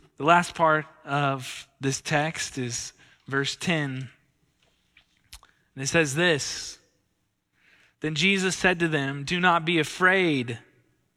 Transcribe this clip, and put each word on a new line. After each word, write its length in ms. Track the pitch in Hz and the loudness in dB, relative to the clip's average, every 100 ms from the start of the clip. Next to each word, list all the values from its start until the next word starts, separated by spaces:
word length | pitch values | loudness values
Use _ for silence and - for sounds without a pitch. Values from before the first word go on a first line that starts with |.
| - - | -20 -2
The 60 | |
last 300 | 143 175 175 | 4 4 2
part 300 | - 160 156 147 - - | 0 2 2 -2 -14 -4
of 600 | 143 143 135 127 - - _ | 0 0 -2 -8 -14 -18 _
this 220 | 135 131 | -4 -4
text 560 | - 156 156 - - - | 0 0 0 -4 -8 -6
is 340 | 123 117 - - _ _ - | -6 -6 -10 -16 _ _ -6
verse 300 | 139 135 - | -2 -2 -4
ten. 540 | - 160 143 131 131 - _ _ _ _ _ _ _ _ _ _ _ - _ _ _ | -2 -2 -2 -6 -12 -16 _ _ _ _ _ _ _ _ _ _ _ -20 _ _ _
And 80 | 135 | -10
it 60 | 135 | 0
says 260 | 170 151 | 2 2
this, 640 | 139 175 147 - - - - _ _ _ _ _ _ _ _ _ _ _ _ | 2 2 2 -2 -8 -10 -14 _ _ _ _ _ _ _ _ _ _ _ _
"Then 140 | 156 | -6
Jesus 420 | 151 185 196 185 - | 0 2 4 2 2
said 220 | 185 175 | 2 2
to 80 | 170 | 0
them, 360 | 151 139 143 | 0 -2 -6
'Do 160 | 139 180 | -4 0
not 240 | 180 170 | 2 2
be 140 | 160 170 | 2 0
afraid. 800 | 147 - 180 190 180 139 120 113 - _ _ _ _ | 0 2 4 4 2 0 -2 -8 -16 _ _ _ _